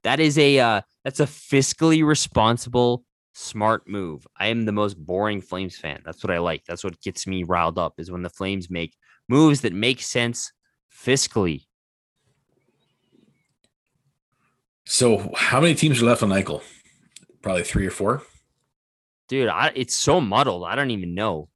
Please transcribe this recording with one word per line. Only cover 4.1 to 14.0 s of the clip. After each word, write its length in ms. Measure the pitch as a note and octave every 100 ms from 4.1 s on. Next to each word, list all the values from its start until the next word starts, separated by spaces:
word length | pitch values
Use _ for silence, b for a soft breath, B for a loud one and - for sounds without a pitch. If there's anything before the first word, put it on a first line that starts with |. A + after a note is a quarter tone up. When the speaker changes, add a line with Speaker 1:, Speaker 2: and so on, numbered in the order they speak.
| C#2+ _ -
Speaker 1:
I 100 | G2+
am 180 | A#2
the 80 | A2
most 220 | G#2 G#2
boring 440 | E2+ D2 F#2 G#2+ G2+
Flames 380 | F2+ F#2 F#2 -
fan. 240 | D#2+ C#2
That's 180 | D#2+ D#2+
what 100 | F#2+
I 80 | F2
like. 260 | E2+ D#2+
That's 180 | - E2+
what 160 | G2 E2+
gets 260 | - -
me 180 | F#2+ F#2+
riled 340 | E2+ F2 E2 E2+
up, 160 | D#2+ -
is 140 | E2+
when 120 | F2+
the 60 | F2
Flames 400 | - F#2+ G2 F2
make 240 | F2 E2 _ b b -
moves 320 | C3+ D#3 C#3+
that 100 | A2
make 300 | F2+ A#2 B2+
sense 500 | - B2+ A#2+ A#2 - _ _ _ _
fiscally. 720 | _ - C3+ - A2+ F#2 C#2+ _ _ _ _ _ _ _ _ _ _ _ _ _ _ _ _ _ _ _ _ _ _ _ _